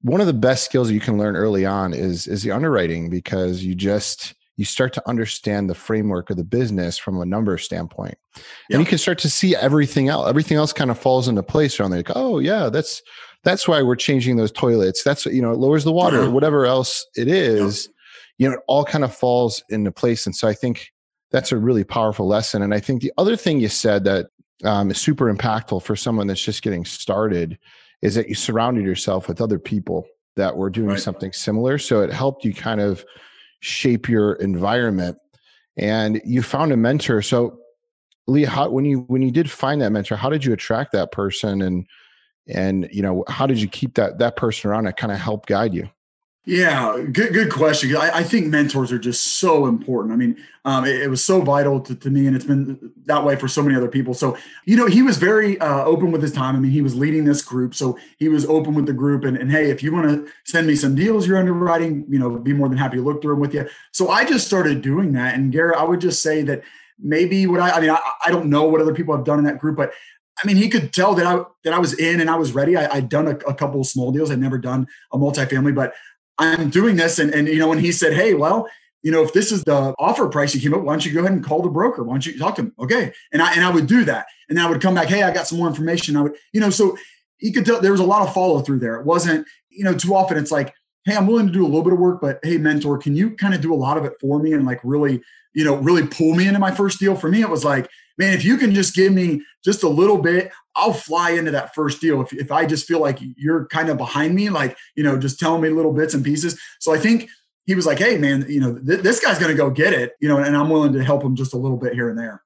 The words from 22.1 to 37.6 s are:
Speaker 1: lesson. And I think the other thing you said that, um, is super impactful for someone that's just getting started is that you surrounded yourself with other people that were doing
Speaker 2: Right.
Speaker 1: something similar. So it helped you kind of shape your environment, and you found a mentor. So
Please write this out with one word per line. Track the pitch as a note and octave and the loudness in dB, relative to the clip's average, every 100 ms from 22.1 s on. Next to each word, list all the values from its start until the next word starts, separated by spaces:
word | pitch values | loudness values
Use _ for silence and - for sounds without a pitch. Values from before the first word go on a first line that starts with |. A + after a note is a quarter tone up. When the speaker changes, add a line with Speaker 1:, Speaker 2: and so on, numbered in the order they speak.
| G#2 F#2+ | 0 0
Speaker 1:
lesson. | G#2 A2+ G#2+ | 0 0 -4
And | G2+ | -2
I | G#2 | -2
think | - C3 | -2 -4
the | C3+ - | -4 0
other | F#3+ A3+ | 0 0
thing | - D3+ | 0 0
you | A2 | 0
said | - A2+ G2+ | 0 0 0
that, | G2 G2 E2+ _ _ _ | 2 0 -4 _ _ _
um, | G2 G#2 G2 | -2 0 0
is | F#2+ | -2
super | - D3 B2 | -2 0 0
impactful | G2+ A#2 A2 - F#2+ | 0 -2 -4 -4 -8
for | - G#2 | -4 -6
someone | - A2+ G2+ | -4 -2 -2
that's | F#2+ | -4
just | - G#2+ | -6 -6
getting | A#2+ F#2 | -4 -6
started | E2+ - - G2 A2 F2+ E2 F#2 _ - _ _ | -8 -12 -4 -2 0 -2 -4 -8 _ -20 _ _
is | - G#2 | -2 -2
that | A2+ | -4
you | |
surrounded | - - A2+ A#2 B2 | -6 -4 -2 0 0
yourself | G2 F#2 - F#2 - | -2 -4 -2 -4 -4
with | E2+ | -4
other | A2+ G2 | -2 -2
people | - G#2+ F#2 F2 - _ _ - | -2 -6 -4 -8 -8 _ _ -4
that | F#2+ E2+ | -4 -2
were | G2 | -4
doing | G2 G#2+ | -2 -4
Speaker 2:
Right. | G2 | -4
Speaker 1:
something | - F2+ F#2+ | -6 -8 -10
similar. | - - G#2+ B2 C#3+ | -8 -4 -2 -2 -2
So | - A2+ | 0 0
it | F#2+ | 0
helped | - C3+ C3+ | -2 -4 -2
you | A2+ | -6
kind | F#2+ - A2 | -4 -4 -2
of | G#2 F#2 - - - _ _ _ | -2 -2 -8 -20 -20 _ _ _
shape | - - C3+ A#2+ - | -10 -2 0 0 0
your | A2+ G#2 | 2 2
environment, | - G2 F2+ G2 A#2+ A#2 G2 F2+ - _ _ _ _ _ - | 0 -2 -2 0 0 0 0 -4 -8 _ _ _ _ _ -6
and | G#2 A2 G#2+ G#2+ | -2 0 -2 -4
you | - B2 | -2 -2
found | A#2+ - D#3 | -2 -2 0
a | B2+ | 2
mentor. | A2+ C#3+ - A2+ | 2 0 0 0
So | G2+ B2 A#2+ - | 2 0 0 -4